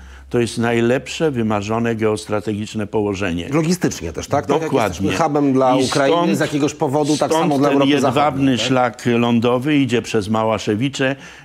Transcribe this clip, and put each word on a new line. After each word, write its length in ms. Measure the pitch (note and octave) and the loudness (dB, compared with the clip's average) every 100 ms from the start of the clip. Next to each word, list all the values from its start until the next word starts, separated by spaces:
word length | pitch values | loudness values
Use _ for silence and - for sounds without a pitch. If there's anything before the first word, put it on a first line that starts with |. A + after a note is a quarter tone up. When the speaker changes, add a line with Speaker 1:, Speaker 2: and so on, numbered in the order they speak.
| - - - | -16 -20 -4
Speaker 1:
to 80 | B2 | -2
jest 180 | A#2 A#2+ | 0 0
najlepsze, 720 | A#2 A#2 A#2 C3 B2+ - D#3+ | 0 2 2 0 -2 -2 -2
wymarzone 680 | B2+ A2 G#2+ G2+ A2+ A#2 A2+ | 0 0 -2 -2 -2 -2 0
geostrategiczne 880 | G#2+ G#2+ - G#2+ G2+ G#2 G#2 A2 G2+ | 0 -2 -2 -4 -4 -6 -6 -6 -4
położenie. 640 | A2 G#2 F#2+ G2 E2+ E2+ | -2 -2 -2 -2 -4 -2
Speaker 2:
Logistycznie 600 | D3 D#3+ F3+ D3 - E2+ | -2 0 0 -2 -4 -8
też, 140 | D#2+ E2+ | -8 -4
tak? 200 | C#3 C#3 | -2 0
Tak 40 | C#3+ | 0
jak 60 | D#3 | 0
Speaker 1:
Dokładnie. 360 | C3+ G#2+ F2+ G2 | 0 0 0 -2
Speaker 2:
jesteśmy 180 | F#2+ | 0
hubem 280 | D#3+ D3 C#3+ | 0 2 2
dla 240 | C3 C3 B2+ | 4 4 4
Speaker 1:
I 80 | |
Speaker 2:
Ukrainy 320 | C3 D3 C#3 E3+ | 2 2 2 2
Speaker 1:
stąd, 200 | F3 C#3+ | 2 0
Speaker 2:
z 40 | |
jakiegoś 340 | D3 D3 C#3+ | 0 0 -2
powodu, 420 | - D3+ C#3+ D3 D3+ | -2 -2 0 2 0
tak 140 | D3 | 2
Speaker 1:
stąd 120 | D#3+ | 0
Speaker 2:
samo 160 | E3+ C#3+ | 2 2
dla 100 | C#3+ | 2
Speaker 1:
ten 60 | |
Speaker 2:
Europy 180 | C#3 C#3 | 2 2
Speaker 1:
jedwabny 280 | C#3+ C#3 B2 | 2 2 2
Speaker 2:
Zachodniej, 360 | D3 C3+ C#3 A#2+ | 0 2 0 0
tak? 80 | B2 | 0
Speaker 1:
szlak 400 | C3 B2 A2+ B2+ | 0 0 -2 0
lądowy 720 | A#2 A#2+ A#2+ A#2+ B2 C3+ D3+ | 2 2 2 2 0 2 2
idzie 260 | C3+ A#2+ | 2 0
przez 260 | - A2+ G2 | 0 -2 0
Małaszewicze. 880 | A2 A2 G#2+ - G#2+ C3+ C3+ C3+ C3+ - - | 0 0 0 -2 -2 -2 -2 -2 -4 -10 -18